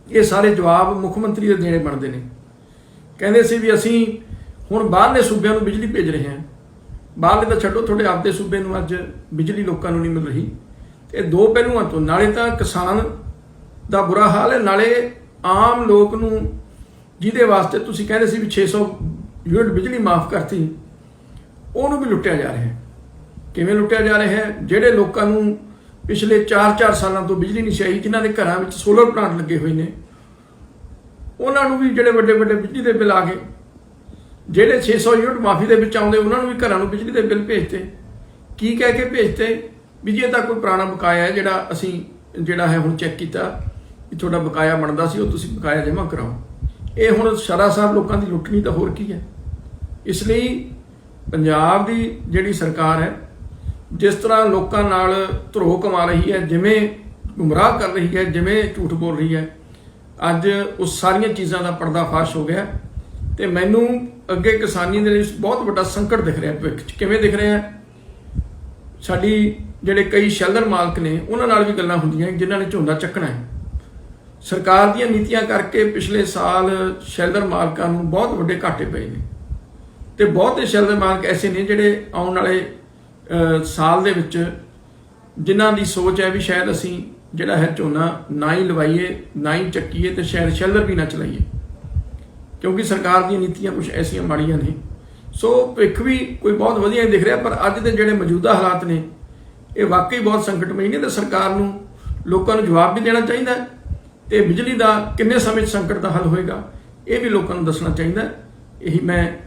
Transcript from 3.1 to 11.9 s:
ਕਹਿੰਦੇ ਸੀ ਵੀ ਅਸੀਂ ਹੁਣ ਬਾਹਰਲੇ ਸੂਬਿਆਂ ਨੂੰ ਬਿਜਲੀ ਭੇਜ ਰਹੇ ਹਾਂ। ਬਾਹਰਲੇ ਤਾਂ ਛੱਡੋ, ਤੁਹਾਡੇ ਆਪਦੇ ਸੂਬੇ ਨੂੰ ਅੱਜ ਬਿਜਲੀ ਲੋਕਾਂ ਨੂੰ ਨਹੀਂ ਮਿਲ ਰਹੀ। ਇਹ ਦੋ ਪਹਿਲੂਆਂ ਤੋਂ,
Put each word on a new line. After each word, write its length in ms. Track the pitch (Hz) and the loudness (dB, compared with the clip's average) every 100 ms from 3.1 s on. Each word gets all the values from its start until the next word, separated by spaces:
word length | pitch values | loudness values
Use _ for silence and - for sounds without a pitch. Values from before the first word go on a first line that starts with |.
| - | -4
ਕਹਿੰਦੇ 240 | 196 233 | 4 4
ਸੀ 140 | 226 233 | 6 2
ਵੀ 160 | 220 | 2
ਅਸੀਂ 440 | 208 226 233 220 - - - - - - | 2 4 2 2 -2 -12 -16 -16 -16 -4
ਹੁਣ 120 | 220 | -2
ਬਾਹਰਲੇ 380 | 208 180 233 262 | 2 4 6 4
ਸੂਬਿਆਂ 320 | 208 214 208 | 2 2 2
ਨੂੰ 100 | 214 | 0
ਬਿਜਲੀ 240 | 202 208 220 | 0 -4 -4
ਭੇਜ 220 | 214 165 | -2 -2
ਰਹੇ 180 | 151 139 | -2 -4
ਹਾਂ। 100 | 139 156 - - - - - - - | -8 -14 -18 -20 -20 -20 -20 -16 0
ਬਾਹਰਲੇ 300 | 165 208 226 | 2 4 2
ਤਾਂ 100 | 220 | 0
ਛੱਡੋ, 220 | 196 226 | 0 -2
ਤੁਹਾਡੇ 240 | 220 208 202 | 0 0 0
ਆਪਦੇ 260 | 175 202 | 0 -2
ਸੂਬੇ 280 | 190 185 196 | -2 -4 -4
ਨੂੰ 180 | 190 190 | -4 -4
ਅੱਜ 180 | 160 180 185 - - | -4 -6 -8 -14 -10
ਬਿਜਲੀ 300 | 151 160 202 | -4 -2 -2
ਲੋਕਾਂ 280 | 185 165 175 | -4 -4 -2
ਨੂੰ 100 | 165 | -2
ਨਹੀਂ 100 | 165 | -2
ਮਿਲ 140 | 160 151 | -2 -4
ਰਹੀ। 260 | 123 107 - - - - - - | -4 -6 -10 -18 -20 -20 -20 -12
ਇਹ 100 | 196 | -6
ਦੋ 300 | 175 170 220 | 0 4 4
ਪਹਿਲੂਆਂ 300 | 226 233 240 | 4 2 0
ਤੋਂ, 180 | 165 | -2